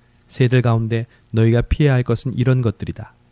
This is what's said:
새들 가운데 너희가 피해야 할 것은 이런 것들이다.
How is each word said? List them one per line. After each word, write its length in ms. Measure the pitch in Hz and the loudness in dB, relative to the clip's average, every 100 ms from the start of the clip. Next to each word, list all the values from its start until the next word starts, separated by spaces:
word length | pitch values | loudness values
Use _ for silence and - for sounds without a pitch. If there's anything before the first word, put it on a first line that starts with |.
| _ _ _ | _ _ _
새들 360 | - 123 127 | -2 2 2
가운데 440 | 120 113 110 113 117 _ _ | 2 0 0 -4 -6 _ _
너희가 300 | 110 113 120 | 0 2 2
피해야 320 | - - 147 | 0 0 2
할 80 | 127 | 0
것은 320 | 120 117 131 | 0 -4 -4
이런 280 | 123 123 127 | -2 0 0
것들이다. 520 | 113 - - - - _ _ | -2 -4 -8 -12 -16 _ _